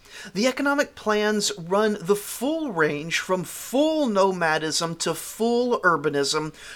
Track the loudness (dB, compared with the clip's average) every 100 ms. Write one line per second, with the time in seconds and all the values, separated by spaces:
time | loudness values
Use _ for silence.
0 | -18 -18 -8 0 0 2 2 2 0 -2
1 | 0 2 2 2 0 -4 0 2 2 0
2 | 0 0 0 -4 -2 -2 -2 2 2 0
3 | -4 -4 0 -2 -2 -10 -2 2 2 2
4 | 2 4 4 4 0 2 0 -2 -2 -2
5 | -4 -4 -8 -2 2 2 2 0 0 0
6 | 0 0 0 -2 -4 -10 -18